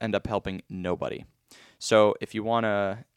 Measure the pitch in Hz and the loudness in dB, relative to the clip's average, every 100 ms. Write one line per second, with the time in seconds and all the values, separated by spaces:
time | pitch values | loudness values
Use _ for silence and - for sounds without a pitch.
0 | 113 101 - 104 98 95 - 92 90 87 | -2 -2 -2 -4 -4 -8 -10 -6 -4 -2
1 | 62 - - _ _ - - _ - 110 | -4 -8 -12 _ _ -20 -20 _ 2 6
2 | 104 - - 110 107 117 113 101 98 104 | 6 4 -6 -6 -2 0 2 0 0 -4
3 | - | -12